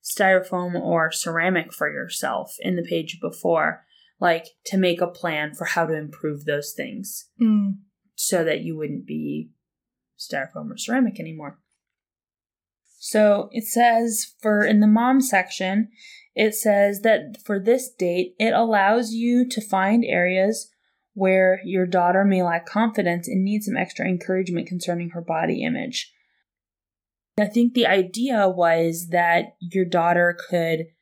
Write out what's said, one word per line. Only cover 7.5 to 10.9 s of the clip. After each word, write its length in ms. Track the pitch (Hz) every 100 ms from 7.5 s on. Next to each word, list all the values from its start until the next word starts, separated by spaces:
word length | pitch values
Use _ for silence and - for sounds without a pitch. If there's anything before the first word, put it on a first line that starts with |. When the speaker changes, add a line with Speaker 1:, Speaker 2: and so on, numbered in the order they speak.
| 214 202 196 _ _ _ -
Speaker 1:
so 280 | - 185
that 180 | 165 151
you 160 | 165 156
wouldn't 280 | 151 143 -
be 440 | 151 143 151 - _ _ _ _ _ _ -
styrofoam 540 | - 139 135 165 226
or 60 | -
ceramic 420 | -